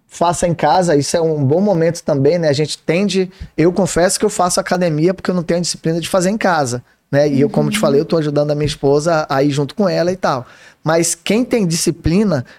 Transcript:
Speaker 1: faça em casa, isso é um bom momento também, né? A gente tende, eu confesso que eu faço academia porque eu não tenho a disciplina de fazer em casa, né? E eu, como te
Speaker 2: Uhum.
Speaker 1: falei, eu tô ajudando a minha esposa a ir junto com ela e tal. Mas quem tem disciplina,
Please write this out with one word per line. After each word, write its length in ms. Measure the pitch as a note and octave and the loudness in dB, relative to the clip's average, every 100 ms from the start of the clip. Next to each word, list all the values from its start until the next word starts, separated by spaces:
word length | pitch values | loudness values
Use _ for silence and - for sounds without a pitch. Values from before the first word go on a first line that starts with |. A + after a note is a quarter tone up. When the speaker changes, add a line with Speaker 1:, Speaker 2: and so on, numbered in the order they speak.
| _ | _
Speaker 1:
faça 400 | - F3 E3 F3+ | -2 -2 0 -2
em 80 | |
casa, 400 | D#3+ D3 F3+ C#3+ | 0 2 2 2
isso 220 | D3 C3+ E3+ | 2 0 -2
é 40 | |
um 200 | D#3+ D3+ | 0 0
bom 180 | C3 E3 | 0 2
momento 420 | G#3 E3+ E3 E3 | 2 2 0 -2
também, 360 | - C#3+ C#3 F3 | -2 2 2 2
né? 100 | D#3+ | 0
A 40 | |
gente 240 | C#3 D3+ - | 0 -2 -4
tende, 540 | - E3+ G3+ F#3+ F#3 - - - | -2 0 0 0 -4 -8 -12 0
eu 160 | E3 | 2
confesso 460 | F3+ F3 E3 F#3 - | 2 0 2 0 2
que 60 | G#3+ | -2
eu 20 | |
faço 300 | - F3+ - | 0 0 0
academia 540 | F3+ F3 F3+ D3+ F3 | -2 0 0 2 0
porque 160 | F#3 - | 0 -2
eu 40 | |
não 80 | F3+ | -4
tenho 160 | E3 E3+ | -2 -2
a 40 | |
disciplina 360 | E3+ - D#3+ E3+ | -2 -4 -4 -4
de 80 | D#3+ | -2
fazer 220 | G3 F3+ | -2 0
em 80 | A3 | 0
casa, 460 | G3+ E3 C3 B2 - _ - | 0 0 0 -4 -10 _ -2
né? 160 | C#3 D3+ | 0 2
E 120 | C#3 | 2
eu, 80 | C#3+ | 2
como 220 | - D3 | 2 0
te 60 | - | 0
Speaker 2:
Uhum. 40 | |
Speaker 1:
falei, 200 | D#3 C#3+ | 2 2
eu 40 | |
tô 140 | D#3+ E3 | 0 -2
ajudando 320 | D3+ D3 D3 | 0 0 0
a 40 | |
minha 120 | D3 D3 | -2 -4
esposa 600 | - C#3 C#3+ D#3+ D#3 D#3 | -2 2 2 2 0 0
a 160 | C#3 | 0
ir 80 | D3 | 0
junto 240 | C#3 C#3 | 0 -4
com 140 | - G3 | -2 -2
ela 240 | E3 F3 | 0 -2
e 40 | F#3 | -2
tal. 280 | F#3 C3 - - - _ | -2 -2 -6 -20 -20 _
Mas 300 | D#3 E3 E3 | -2 0 0
quem 280 | - - G#3 | -4 -2 -2
tem 240 | B3 A#3+ F3+ | 0 0 0
disciplina, 800 | E3 - - - F3+ G#3+ C#3+ - | -2 -2 -2 0 0 0 -2 -4